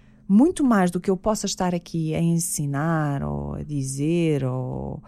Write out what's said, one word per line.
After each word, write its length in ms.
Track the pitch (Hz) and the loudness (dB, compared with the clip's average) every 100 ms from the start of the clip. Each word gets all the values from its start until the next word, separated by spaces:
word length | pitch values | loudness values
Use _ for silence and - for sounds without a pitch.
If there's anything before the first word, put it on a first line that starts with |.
| - - - | -20 -16 2
muito 360 | 202 320 359 | 6 6 4
mais 260 | 269 208 180 | 4 4 4
do 100 | 180 | 0
que 80 | 196 | -2
eu 80 | 185 | 0
possa 280 | 220 214 196 | 0 -2 -4
estar 300 | - 180 175 | -2 -2 -2
aqui 400 | - 170 160 156 | -4 -4 -2 0
a 60 | |
ensinar 1000 | 170 170 165 - 143 139 165 160 151 139 | 2 2 0 -4 -2 -2 0 0 0 -2
ou 320 | - 73 71 143 | -4 -4 -6 -8
a 80 | |
dizer 800 | 147 147 135 139 151 175 165 143 131 | -6 -6 -6 -2 0 2 2 2 0
ou, 580 | 127 127 131 139 143 | -4 -6 -6 -8 -10